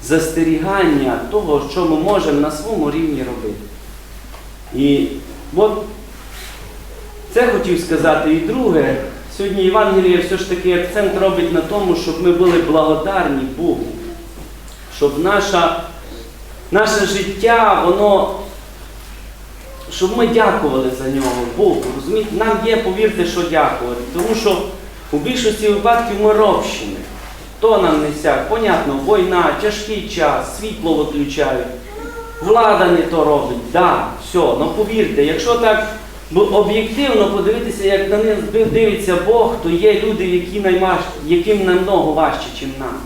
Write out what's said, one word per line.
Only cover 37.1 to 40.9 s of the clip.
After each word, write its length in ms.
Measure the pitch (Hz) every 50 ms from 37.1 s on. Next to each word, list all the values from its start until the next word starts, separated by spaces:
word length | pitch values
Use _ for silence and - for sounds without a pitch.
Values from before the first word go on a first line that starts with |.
| 233 214 202
подивитися, 600 | - 202 202 175 190 220 240 240 233 - 208 196
як 240 | 196 196 196 190 196
на 60 | 208
них 200 | 208 220 220 214 202 - - -
див-, 200 | 220 220 - -
дивиться 440 | 220 226 208 196 - 202 185 180 170 -
Бог, 280 | 196 226 233 220 - - - -
то 80 | 170
є 320 | 165 170 202 214 202 202 214
люди, 240 | 220 208 170 185
які 340 | 185 175 175 175 - 185 208
наймаж-, 640 | 202 190 180 180 185 185